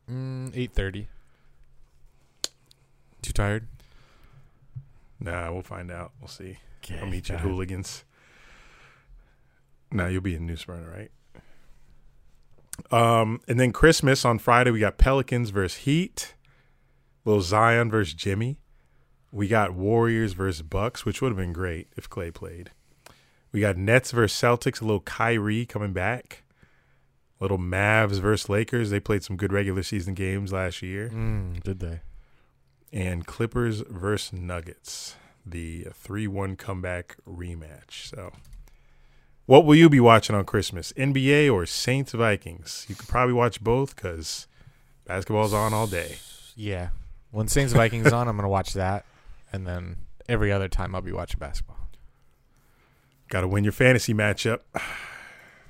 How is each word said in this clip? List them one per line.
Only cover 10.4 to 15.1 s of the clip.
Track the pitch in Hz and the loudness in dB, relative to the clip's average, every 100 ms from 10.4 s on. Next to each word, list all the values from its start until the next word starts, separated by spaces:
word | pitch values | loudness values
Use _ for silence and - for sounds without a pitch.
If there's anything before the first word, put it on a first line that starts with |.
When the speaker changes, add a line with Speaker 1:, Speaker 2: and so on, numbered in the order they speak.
| 82 | -6
Speaker 2:
New | 82 | -8
Smyrna, | - 85 82 | -12 -16 -16
right? | 90 110 _ _ - - - - - - - - - - - _ - _ - - | -16 -18 _ _ -20 -20 -20 -20 -20 -20 -20 -20 -20 -20 -20 _ -20 _ -20 0
Um, | 117 117 117 110 117 - | 4 6 4 2 -2 -2
and | 120 | 2
then | 127 | 2
Christmas | - 156 156 139 131 | 6 6 8 4 4
on | 123 110 | 2 2
Friday, | - 120 123 | 6 6 6
we | 113 | 4
got | 101 - | 2 6
Pelicans | 131 | 4